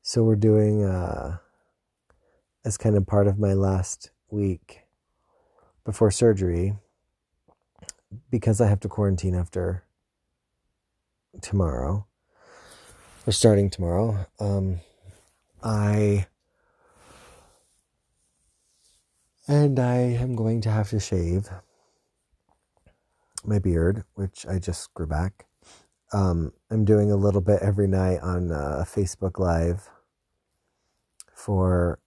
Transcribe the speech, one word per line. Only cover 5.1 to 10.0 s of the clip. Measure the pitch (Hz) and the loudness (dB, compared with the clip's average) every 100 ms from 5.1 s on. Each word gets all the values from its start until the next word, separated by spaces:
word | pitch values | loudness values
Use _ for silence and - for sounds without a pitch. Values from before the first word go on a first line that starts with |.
| _ _ _ _ _ _ _ | _ _ _ _ _ _ _
before | - 101 110 | -10 2 2
surgery, | - 120 98 90 85 95 101 _ _ _ _ _ _ _ _ _ _ - _ _ 104 _ | 4 2 2 0 0 -2 -4 _ _ _ _ _ _ _ _ _ _ -20 _ _ -20 _
because | 120 113 107 | -2 0 4
I | 110 | 4
have | 101 | 2
to | 101 | -2
quarantine | - 101 92 92 | -2 0 0 -2
after | 90 87 92 90 90 _ _ | -2 -4 -4 -4 -6 _ _